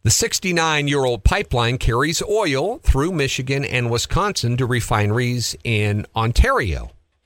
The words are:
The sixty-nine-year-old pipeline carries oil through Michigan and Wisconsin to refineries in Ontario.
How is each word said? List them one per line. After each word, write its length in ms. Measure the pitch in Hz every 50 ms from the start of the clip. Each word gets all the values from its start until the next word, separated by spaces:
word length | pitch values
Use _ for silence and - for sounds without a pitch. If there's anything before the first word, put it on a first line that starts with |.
The 80 | - 110
sixty-nine-year-old 1120 | - - 233 220 - - - 185 175 165 160 160 156 147 143 143 143 143 131 127 120 107 -
pipeline 540 | - 180 196 208 - - 120 117 117 127 -
carries 440 | - 135 113 120 143 156 165 -
oil 560 | - - 202 220 208 160 135 131 156 202 247 330
through 320 | - - - 135 143 180
Michigan 540 | 190 156 139 131 - - 131 131 139 139 139
and 260 | - - 123 123 117
Wisconsin 680 | 117 117 - - - 165 196 208 185 - - 120 123 123
to 80 | 131
refineries 880 | 117 123 120 - - 120 107 104 104 107 123 123 120 123 120 113 - - - -
in 420 | 123 113 104 104 104 104 107 - - _
Ontario. 760 | 113 110 117 120 - - 262 269 233 135 92 76 65 62 - - - _ _ _ _ _